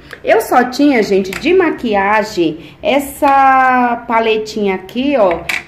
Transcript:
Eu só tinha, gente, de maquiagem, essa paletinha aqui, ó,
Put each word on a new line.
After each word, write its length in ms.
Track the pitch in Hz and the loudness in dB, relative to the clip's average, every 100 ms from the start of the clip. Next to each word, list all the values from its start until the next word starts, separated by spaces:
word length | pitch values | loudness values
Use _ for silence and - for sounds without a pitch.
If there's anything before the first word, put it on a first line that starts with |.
| - - | -20 -8
Eu 160 | - 381 | 0 0
só 240 | - 294 | 2 0
tinha, 360 | 247 - 294 254 | 0 2 2 2
gente, 280 | 202 196 190 | 2 0 -2
de 240 | 190 269 | -4 0
maquiagem, 1200 | 370 330 381 240 202 196 214 208 185 165 - - - | 2 2 0 -2 0 0 0 -2 -2 -2 -4 -12 -8
essa 1200 | - 262 277 - 285 277 269 262 262 254 247 233 - | -2 -2 -2 -2 2 4 4 4 4 2 0 -2 -2
paletinha 680 | 226 226 220 214 - 202 | -2 0 -2 -4 -4 -4
aqui, 420 | 185 - 240 269 277 | -4 -6 -6 -2 2
ó, 260 | 196 170 - - | 2 0 -6 -8